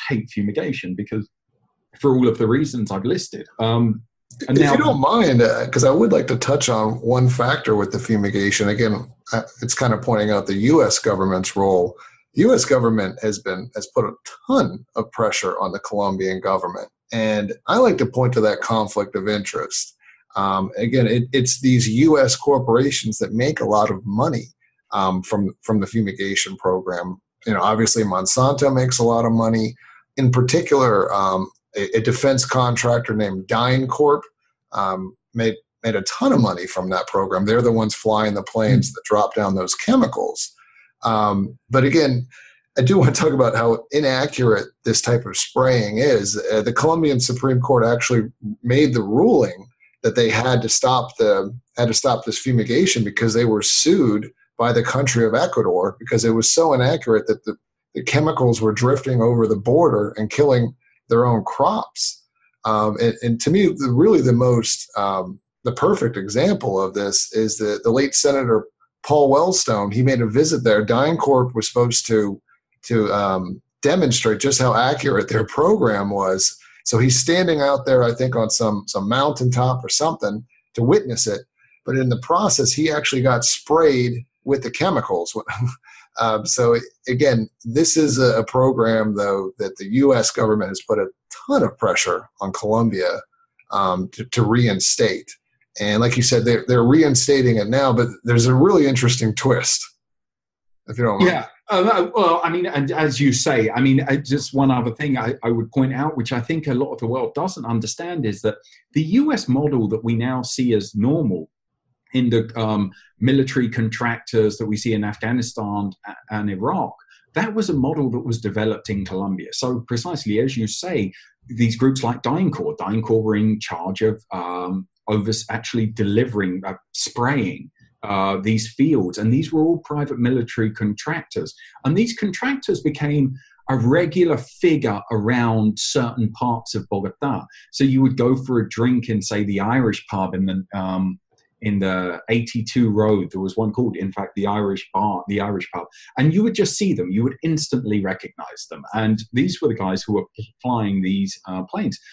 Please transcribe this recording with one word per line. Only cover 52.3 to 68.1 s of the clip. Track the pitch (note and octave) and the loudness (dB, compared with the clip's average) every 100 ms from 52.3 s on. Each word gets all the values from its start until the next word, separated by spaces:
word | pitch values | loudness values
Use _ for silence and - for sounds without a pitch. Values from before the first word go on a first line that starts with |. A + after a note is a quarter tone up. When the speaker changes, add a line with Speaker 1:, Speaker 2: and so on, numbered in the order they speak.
| G#2+ | -6
Speaker 2:
fumigation | C3 B2 G#2 B2 F#3+ - | 0 0 2 2 2 0
because | G2+ G2+ A#2 | -2 -2 0
they | A2 A#2+ | 2 2
were | G#2+ | 2
sued | G#2 - D3+ F#3+ B2+ G#2 A2+ - _ - | 2 2 4 4 2 0 -4 -14 _ -4
by | A#2 | 0
the | A#2 | 0
country | A2+ C3 C3+ A#2+ A2+ | 0 0 0 2 2
of | |
Ecuador | A2+ F3+ - F#2+ F2+ G2 - | 2 0 0 0 0 -2 -4
because | A2+ A#2 | -4 0
it | A#2 | 2
was | A2+ A2 | 2 2
so | - E3 | 4 4
inaccurate | C3+ B2+ D#3+ - G#2+ - | 4 2 0 2 2 2
that | G#2+ - | -2 -6
the, | - _ _ _ - | -10 _ _ _ -8
the | |
chemicals | - C#3 D#3 D#3 B2+ A2 | -2 0 2 2 0 2
were | A2 | 0
drifting | G#2 B2 C3+ C3+ B2 | 2 2 0 0 0
over | A2+ A#2+ A2 | 2 2 2
the | G#2 | 0
border | G2+ C#3+ E3 A2+ G#2 - | 2 4 4 2 -2 -4
and | G#2+ | -2
killing | - D3 B2 A#2 - _ _ - | 2 4 4 0 -6 _ _ 0
their | A#2 B2 | 2 2
own | A2+ | 0
crops. | F#2+ - D3 G#3+ - - - - _ _ _ _ | -2 0 0 0 -4 -6 -8 -8 _ _ _ _
Um, | A2 G#2+ G#2+ G#2 | -2 0 0 0
and, | A#2 - | -2 0
and | A#2+ A#2 | -2 -2
to | - | 0
me, | F#3 F#3+ - | 2 2 0
the, | C3+ | 0
really | B2 G3 F3+ | 4 4 4
the | B2+ | 4
most, | A#2+ B2+ A#2+ A2+ - - G#2+ | 4 4 2 0 -4 -6 -4
um, | G2 F#2+ F#2 F#2+ _ _ | -2 -2 -4 -10 _ _
the | A#2+ | -6
perfect | B2 E3 G3+ - G2+ | 0 2 2 0 -4
example | G2 G#2+ F3 G3+ A#2+ F#2+ | -4 0 2 0 -2 -2
of | F#2+ | -2
this | F#2+ G2+ F#2+ - | -2 -2 -2 -2
is | A2 A2 G#2 | -2 -2 -2
the, | G#2+ G#2 | -4 -2
the | A#2 | 0
late | A#2+ C#3 | 0 0